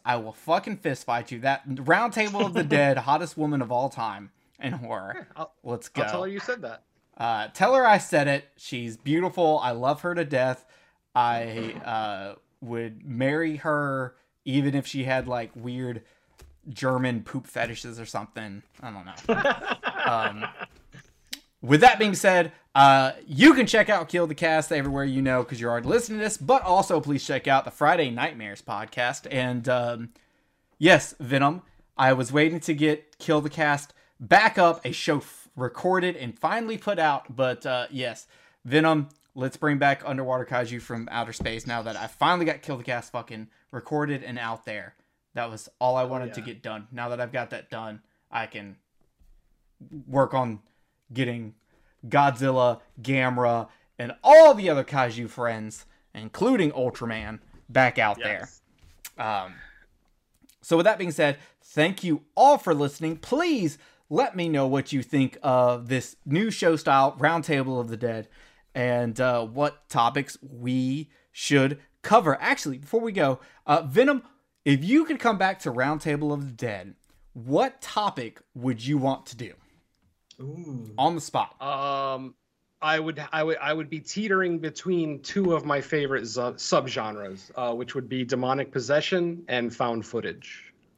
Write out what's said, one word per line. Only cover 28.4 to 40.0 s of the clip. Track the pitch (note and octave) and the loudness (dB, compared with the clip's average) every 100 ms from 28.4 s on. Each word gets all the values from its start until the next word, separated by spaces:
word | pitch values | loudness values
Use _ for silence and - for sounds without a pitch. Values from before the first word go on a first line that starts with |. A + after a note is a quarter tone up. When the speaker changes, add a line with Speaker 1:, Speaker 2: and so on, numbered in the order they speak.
| G#2+ G2+ | -14 -14
Speaker 1:
podcast. | - G#2 A2 - B2 C#3 - | -10 -8 -8 -4 -4 -4 -6
And, | C3+ B2+ B2 A#2+ | -4 -2 -4 -2
um, | B2 A#2+ A#2 A#2 _ _ _ _ _ _ _ | -2 -2 -6 -12 _ _ _ _ _ _ _
yes, | D#3+ D#3+ - - | 6 6 4 -12
Venom, | B2 C3+ C#3+ F3 - _ _ - | -2 2 2 0 -10 _ _ 2
I | C3+ | 4
was | C3 A#2+ | 4 2
waiting | C#3+ D#3+ E3 | 2 2 0
to | - | -4
get | D3 D3+ D3+ - _ | 0 2 0 -6 _
Kill | - D3+ | 0 0
the | D3 | 0
Cast | D#3+ D3+ C#3+ - _ _ _ | -2 0 0 -4 _ _ _
back | A2+ F#3+ A3 G#3+ | 6 6 6 6
up, | E3+ E3 B2 | 4 4 -6
a | |
show | - - C#3+ | -4 -2 -2
f-, | - - - - | -4 -20 -20 -8
recorded | B2 - F3+ F#3 F3+ | -8 -4 0 0 0
and | E3 B2 A2 | -4 -10 -6
finally | D#3 A3 A3+ A3 | -4 -2 -4 -6
put | G#3+ F#3+ | -4 0
out, | D#3 C3+ - | 0 0 -6
but, | B2 B2+ A#2+ C#3 | -2 -2 -2 -4
uh, | B2+ B2 | -2 -4
yes, | C3+ B2 A2 - _ _ _ | -6 -8 -8 -18 _ _ _
Venom, | B2 D3 D#3+ D#3 C#3+ _ _ | 0 2 4 2 -2 _ _
let's | C3 C3 - | -8 -8 -2
bring | D3+ C#3+ | -2 2
back | C#3+ C#3 | 2 0